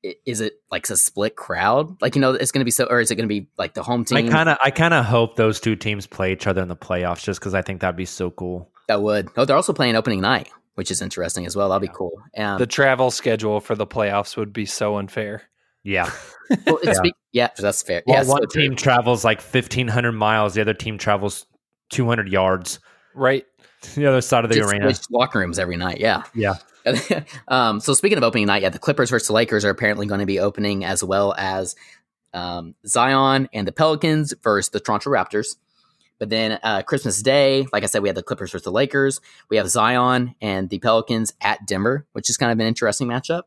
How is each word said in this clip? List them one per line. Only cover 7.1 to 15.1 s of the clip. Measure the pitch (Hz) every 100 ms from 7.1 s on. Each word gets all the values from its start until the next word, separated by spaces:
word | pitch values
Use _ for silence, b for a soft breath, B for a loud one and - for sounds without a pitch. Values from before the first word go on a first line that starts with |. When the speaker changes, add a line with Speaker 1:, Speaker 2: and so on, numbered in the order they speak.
| 85
Speaker 2:
just | - 98
'cause | 98
I | 95
think | 90 92
that'd | 92 87
be | 90
so | - 90
cool. | - 90 90 87 _ -
Speaker 1:
That | 104
would. | 104 104 92 -
Oh, |
they're | - 165
also | -
playing | 156 127 113
opening | 117 98
night, | 98 123 - - _ -
which | 92
is | 92
interesting | 95 92 85 92 87
as | 98
well. | 98
That'll | 95
Speaker 2:
Yeah. | 95
Speaker 1:
be | -
cool. | 90 85 - -
Um, | 104 98
Speaker 3:
The | 120
travel | - 139 127 127
schedule | - 127 110 110 107
for | - 107
the | 104
playoffs | - 104 101 104 -
would | 104
be | 104 101
so | - 104 104
unfair. | 98